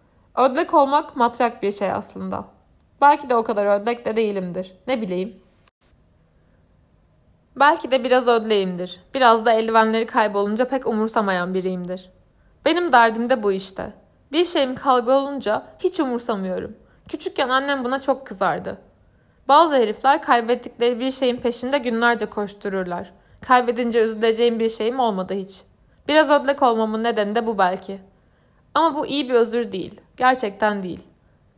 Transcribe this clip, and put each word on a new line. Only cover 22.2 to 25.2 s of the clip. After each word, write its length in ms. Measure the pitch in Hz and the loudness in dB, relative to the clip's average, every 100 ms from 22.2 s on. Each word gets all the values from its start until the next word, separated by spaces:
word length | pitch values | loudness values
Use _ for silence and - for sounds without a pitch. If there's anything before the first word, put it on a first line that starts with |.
| 214 | -2
koştururlar. 840 | 214 208 202 208 190 180 175 185 - _ _ | -6 -8 -8 -6 -4 -4 -8 -10 -18 _ _
Kaybedince 600 | - 254 240 233 240 226 | 2 2 4 0 0 2
üzüleceğim 580 | 226 220 226 220 240 226 | 0 0 0 2 2 0
bir 120 | 226 | -2
şeyim 300 | 220 220 262 | -2 -4 0
olmadı 340 | 233 190 | -2 -2